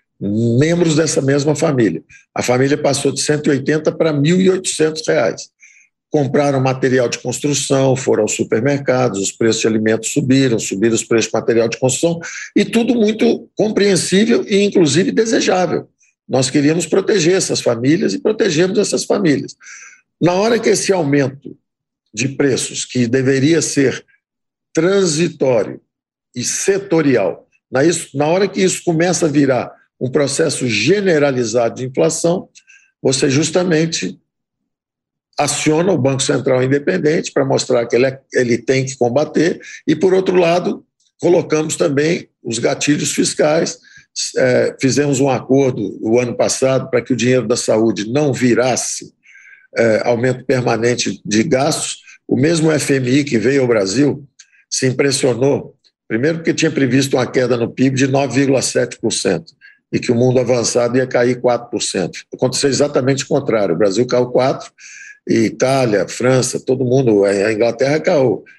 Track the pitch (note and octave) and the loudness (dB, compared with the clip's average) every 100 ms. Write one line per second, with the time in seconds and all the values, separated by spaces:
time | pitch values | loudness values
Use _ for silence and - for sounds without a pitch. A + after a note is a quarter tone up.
0 | _ _ G2 G#2 A#2 A#2 D#3 E3+ E3+ D3+ | _ _ -4 -2 0 2 2 2 2 2
1 | D#3+ E3 C3+ C#3+ C#3+ C#3 - C3 G#2+ E2 | 0 0 0 0 0 0 0 2 0 -2
2 | - - _ - - B2 C3+ D3 D3+ C3 | -10 -20 _ -6 -2 0 2 0 0 0
3 | C#3 G#2+ - D3 D3 C3+ C3+ D3+ D#3 E3 | -2 -2 -2 -2 0 0 0 -2 -2 -2
4 | D#3+ D3 D3 F#3 F#3 F#3 - - D#3 D#3 | -2 0 2 2 2 0 -4 -2 -2 0
5 | - D#3 A2+ - - _ - _ _ _ | -2 0 0 -4 -12 _ -20 _ _ _
6 | _ D3+ C#3 C#3+ C#3+ C#3 C3 B2+ C3+ B2+ | _ -2 0 0 0 0 0 0 0 2
7 | A#2+ - C3 A#2 D3 C#3 - C#3 C3+ B2+ | 0 -2 -6 -4 -2 -2 0 0 2 0
8 | - A2+ G#2+ - A2 A2+ B2+ C#3+ C#3 B2+ | 0 0 0 -2 -2 -2 0 -2 0 0
9 | B2 G2 G2 - A#2 A2 A#2+ A2 A2 A2 | 0 -2 -6 0 0 2 0 0 0 0
10 | - - B2+ C3 C3+ A2 - G2+ A2+ A2+ | -2 -4 0 2 2 0 -4 -2 0 0
11 | - A#2 A2 A2+ A2 A#2 A2+ - B2+ B2 | 0 0 0 -2 0 0 0 0 -2 0
12 | E3+ E3 - - - - G3+ A3+ A#3 A#3+ | -2 -2 -8 -12 -6 -2 0 0 0 2
13 | G#3+ A3 - - - - G#3+ G#3 G3+ F#3 | 0 2 0 0 -4 -4 -2 0 2 0
14 | - F#3+ A3 A#3 - C#3 G2+ G#2+ D3+ D#3 | 0 0 2 0 0 0 2 2 2 2
15 | - - A3+ - - F#3 F3 D3+ - _ | 0 0 0 0 0 0 0 -2 -6 _
16 | _ _ - B2+ C3 D3+ C#3+ E3 E3+ G3+ | _ _ -4 -2 0 2 2 0 0 0
17 | G3 G#3 D#3+ F#3 - B2 - A#2 B2+ E3+ | 2 2 2 0 0 -2 -2 0 2 2
18 | A3 F#3+ - A3 G#3+ D3+ F#3 G#3+ F#3+ B2 | 0 -2 -2 0 0 2 0 0 -2 -4
19 | - F3+ F#3 B2+ - - - - - - | -2 0 2 0 -2 -14 -20 -20 -20 -20
20 | _ _ D#3+ F3+ G#3+ A#3 A3+ G3+ - F#3+ | _ _ 0 2 2 0 2 0 0 0
21 | D3 C#3+ C3 - - - _ _ _ _ | 2 0 0 -4 -16 -20 _ _ _ _
22 | _ G#2+ C3 C#3 C#3+ G#2+ - - - B2+ | _ -6 -6 -2 0 0 -4 -8 -6 -2
23 | A#2+ C3 C3 C3+ C#3 E3 C#3 - C3 - | 0 0 2 2 2 2 0 0 0 -2
24 | - _ _ _ _ _ _ - E3 G3 | -10 _ _ _ _ _ _ -2 0 2
25 | F#3 D3+ E3+ E3 C#3 A#2+ - C2 _ _ | 0 0 -2 0 0 0 -2 -8 _ _
26 | _ _ _ B2 A#2 - - G3 G3 E3 | _ _ _ -10 -6 -4 -2 -2 0 2
27 | C#3+ A#2+ F#2+ - _ _ _ B2 D#3 E3 | 2 2 0 -4 _ _ _ 0 2 0
28 | - C3+ D3+ F3+ G3+ G3 F#3 - - D#3+ | -4 -4 0 0 0 0 0 0 -2 0
29 | F3 E3+ E3 C#3+ C#3 B2+ F#2+ - _ _ | 0 0 0 2 2 2 -2 -10 _ _
30 | B2+ C#3+ C#3 - D#3+ - B2+ G#2+ G#2 G3+ | -4 0 0 0 -2 -2 -4 -2 2 2
31 | F#3+ D#3 C#3+ B2+ A#2 A#2+ A#2 A2 B2+ C3 | 2 2 2 0 -2 0 -2 -2 -6 0
32 | D#3+ D#3 E3 F3+ - - _ _ _ _ | 0 0 0 -2 -6 -20 _ _ _ _
33 | - C3+ D3 C3 D#3+ F3+ F3+ D#3 E3 E3 | -2 0 0 0 0 0 0 0 0 -4
34 | - - _ _ _ _ _ _ _ _ | -8 -10 _ _ _ _ _ _ _ _
35 | _ _ _ - C#3+ - - D#3 F3+ E3+ | _ _ _ -4 -4 -2 0 2 2 2
36 | C3 C3+ - C#3+ C3+ B2+ B2+ C#3+ C#3+ F#3 | 0 0 -2 -2 0 0 2 0 0 0
37 | D3+ D#3+ - - C3+ C3 - B2 A#2 A#2+ | 0 0 -2 -2 0 0 0 0 2 2
38 | C3 C3 _ C3 B2 A#2 - C3+ C3 - | 0 -2 _ -2 0 0 0 0 -2 -2
39 | A#2+ B2+ D3+ - E3 - - - - D#3 | 0 0 -2 0 0 -2 -10 -8 -4 0
40 | F#3 F#3+ F#3+ F3+ E3+ F3 E3 - - _ | 2 2 2 2 4 2 0 -6 -10 _
41 | _ _ D#3+ F3 C#3+ D#3 D#3 - F3 C#3 | _ _ 2 2 2 -2 -2 -2 0 2
42 | D3+ E3+ - _ - A2+ C3+ C#3 - D3 | 0 -2 -6 _ -10 -4 -2 -2 0 0
43 | C#3 - F#3+ - D#3+ D#3 F3+ - _ - | -2 -2 -2 0 0 2 -2 -6 _ -20
44 | _ - - - B2+ B2 A2 - C3 A#2 | _ -10 -8 -2 0 2 0 -2 0 0
45 | C#3+ C3 C#3 A#2+ - C3+ C3+ A#2+ G2 - | 0 2 0 0 2 2 2 0 -6 -6
46 | A2 A#2 B2 - G#2+ - C3 C3 - A#2+ | 0 0 0 -2 -2 0 0 0 0 -2
47 | A#2 B2 A#2+ B2+ A2 A#2+ - A2 A2+ G2 | -2 -2 2 0 0 -2 0 2 2 0
48 | G#2 C3 D3+ A#2+ B2 G#2+ B2+ A#2 - - | -4 -2 0 0 2 2 2 -2 -4 -8
49 | - _ _ - - - _ - A2+ G#2+ | -12 _ _ -20 -20 -20 _ 0 2 2
50 | - A#2+ B2+ B2+ - C3 B2 A2+ A#2 A#2 | 0 0 0 -2 -2 -2 0 0 0 0
51 | - F#2+ - G#2 F#2+ B2+ C#3+ - - - | -4 -6 -2 0 2 2 0 -2 -6 -10
52 | - - - - D3 E3+ D#3+ D3+ C3 C3+ | -18 -20 -4 0 0 2 2 0 0 -2
53 | B2+ C3+ C#3 A#2 G#2 C#3 B2+ A2+ F#2+ G#2+ | 2 0 0 0 0 2 2 2 0 2
54 | C#3+ B2 - _ - _ _ - C3 B2+ | 0 0 -8 _ -20 _ _ -4 -2 0
55 | C#3+ C3 C3+ A2+ C3+ B2+ - - _ _ | 0 0 0 2 0 0 -4 -18 _ _
56 | _ A2 C#3+ E3 E3+ D3 D#3+ D3+ C3+ C3 | _ -2 -2 -2 -4 -2 -2 0 2 2
57 | C3+ C3+ A#2+ - B2 B2 A2+ - C3 C3 | 0 0 0 0 0 0 -2 0 0 2
58 | C3+ C3+ C#3 A#2+ C#3 C3+ - B2+ A#2+ - | 0 0 0 0 2 0 0 -2 -2 -4
59 | A#2 - - E2+ - _ - _ _ - | -4 -2 -2 -2 -6 _ -20 _ _ -4
60 | - A#2 B2+ B2 A#2+ B2 G#2+ B2 A#2+ B2+ | -2 2 2 2 2 0 0 0 0 0
61 | B2+ B2 B2 B2 B2+ A#2+ - G#2 - G2 | 0 0 0 0 0 0 -2 -6 -4 -4
62 | E2+ - - - B2+ C3 C#3+ A#2+ C#3+ C#3+ | -4 -8 -16 -4 -4 0 -2 0 0 0
63 | B2+ C3+ - D3 - A2 G2 E2 G#2 F#2+ | 0 -2 -2 -4 0 -2 0 0 0 0
64 | B2 B2 B2 - B2+ - - _ - - | 0 0 0 0 0 -2 -10 _ -20 -20
65 | - - - A2+ G#2+ - B2+ C3+ B2 G2+ | -20 -18 -2 0 0 0 0 2 2 0
66 | - - B2 C3 A2+ - - B2+ B2+ B2+ | -2 -2 0 2 0 -4 -2 -2 0 2
67 | C3 G#2 G2 G2 G2+ G#2+ A#2 A#2 C3+ D#3 | 4 4 4 2 0 0 0 0 0 0
68 | D#3 E3 C3 F#2+ - | 0 2 2 0 -6